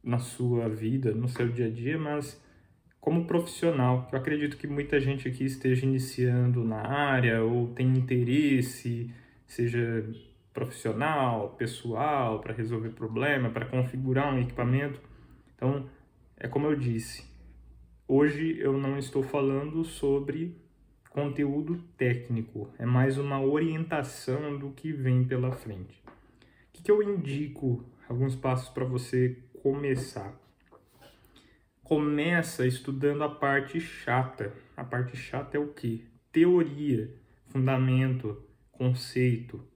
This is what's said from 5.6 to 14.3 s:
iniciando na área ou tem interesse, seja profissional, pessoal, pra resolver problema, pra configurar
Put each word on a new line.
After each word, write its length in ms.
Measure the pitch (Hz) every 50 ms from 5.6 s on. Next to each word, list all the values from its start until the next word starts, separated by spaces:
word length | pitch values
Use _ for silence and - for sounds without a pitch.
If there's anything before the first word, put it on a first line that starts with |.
| - 131 127 127 135
iniciando 800 | 135 135 131 131 - - - 123 123 123 123 123 123 123 123 113
na 160 | 113 110 107
área 640 | 107 110 139 143 147 143 131 127 123 117 113 113 113
ou 240 | 113 120 123 120
tem 200 | 117 120 - 127 127
interesse, 1200 | 131 127 123 127 131 123 120 120 127 147 151 143 135 131 120 - - - - 120 120 117 117 117 - - - - _ - _
seja 580 | _ - - 120 120 117 120 117 117 113 113 107 110 110 - - - - _ _ _
profissional, 1000 | _ - - - - - - 113 107 110 117 123 143 147 131 123 117 110 101 101
pessoal, 880 | - - 120 110 - - - 120 113 113 143 151 147 135 127 113 110 104
pra 140 | - - 110
resolver 360 | 117 113 110 117 110 113 113
problema, 600 | - - - - 110 - 139 147 143 135 127 117
pra 160 | 113 - 123
configurar 680 | - - 127 127 123 - 131 131 131 127 135 143 143